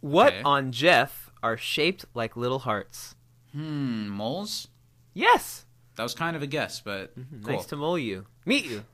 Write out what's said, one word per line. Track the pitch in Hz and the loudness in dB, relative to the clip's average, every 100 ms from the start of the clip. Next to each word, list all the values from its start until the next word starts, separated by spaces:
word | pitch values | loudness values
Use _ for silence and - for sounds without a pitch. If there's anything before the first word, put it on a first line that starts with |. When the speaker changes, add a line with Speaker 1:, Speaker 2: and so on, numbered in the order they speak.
Speaker 1:
What | 143 156 269 | 4 6 6
Speaker 2:
Okay. | - | 6
Speaker 1:
on | 135 139 135 | 2 2 2
Jeff | 117 156 156 139 - - - | 2 6 8 6 -2 -20 -4
are | 113 113 | -2 -2
shaped | - - 156 190 - | -2 0 0 0 -10
like | 120 113 - | -6 -6 -2
little | 123 131 | -2 -2
hearts? | 127 104 - - - - _ _ _ | -2 -4 -4 -14 -18 -20 _ _ _
Speaker 2:
Hmm, | 143 156 147 139 113 104 | -10 -6 -2 -2 -2 -4
moles? | 101 110 165 208 - - _ _ _ _ | -4 -4 -4 -6 -8 -10 _ _ _ _
Speaker 1:
Yes. | - 370 480 - - - _ _ - | 0 4 4 2 -14 -18 _ _ -8
Speaker 2:
That | |
was | 117 | -6
kind | - 131 165 | -2 -4 -2
of | |
a | 143 | -4
guess, | 147 98 - | -2 -4 -6
but | - 98 95 - | -8 -8 -8 -14
Speaker 1:
Mm-hmm. | 131 143 | -16 -12
Speaker 2:
cool. | 104 113 | -6 -6
Speaker 1:
Nice | 87 | -4
to | 147 | -6
mole | 151 175 | -2 -2
you. | 120 95 98 _ | -2 -6 -10 _
Meet | - 269 175 | 0 0 0
you. | 107 104 | -10 -12